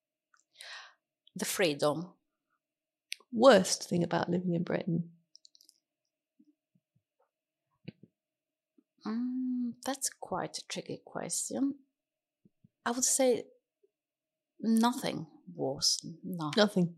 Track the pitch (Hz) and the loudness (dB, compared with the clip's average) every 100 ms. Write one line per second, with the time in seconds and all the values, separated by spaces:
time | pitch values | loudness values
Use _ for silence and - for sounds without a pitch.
0 | _ _ _ _ _ _ - - - _ | _ _ _ _ _ _ -18 -18 -18 _
1 | _ _ _ - 202 - 180 143 147 147 | _ _ _ -8 -6 0 2 2 0 0
2 | 180 - _ _ _ _ _ _ _ _ | -4 -14 _ _ _ _ _ _ _ _
3 | _ - _ 226 262 208 180 - - 175 | _ -18 _ 6 8 8 6 -2 -2 -2
4 | 170 170 - 175 180 170 175 - - 170 | 0 0 0 -2 0 -2 -2 -2 -2 -4
5 | 170 - _ _ - _ - _ _ _ | -4 -12 _ _ -20 _ -20 _ _ _
6 | _ _ _ _ 302 _ _ _ _ _ | _ _ _ _ _ _ _ _ _ _
7 | _ _ _ _ _ _ _ _ - - | _ _ _ _ _ _ _ _ -20 -20
8 | - _ _ _ _ _ _ _ _ _ | -20 _ _ _ _ _ _ _ _ _
9 | 208 226 247 254 254 247 240 233 254 277 | -6 -4 -2 -2 -2 -2 -4 -6 -8 -6
10 | - - - 180 170 - - - - - | -6 -8 -8 -6 -6 -8 -10 -10 -8 -12
11 | - - - - - 226 277 277 _ _ | -10 -10 -6 -6 -4 -2 -4 -4 _ _
12 | _ _ _ _ _ _ _ _ - 240 | _ _ _ _ _ _ _ _ -6 -2
13 | 247 - 262 233 - _ _ _ _ _ | 0 2 4 2 -2 _ _ _ _ _
14 | _ _ _ _ _ - 214 226 233 247 | _ _ _ _ _ -6 2 4 4 2
15 | 170 - 160 - - 175 139 143 - - | -4 -4 -8 -14 -18 -6 -4 0 0 0
16 | 160 165 180 180 151 220 208 190 170 | -4 -12 -10 -6 -2 4 4 4 0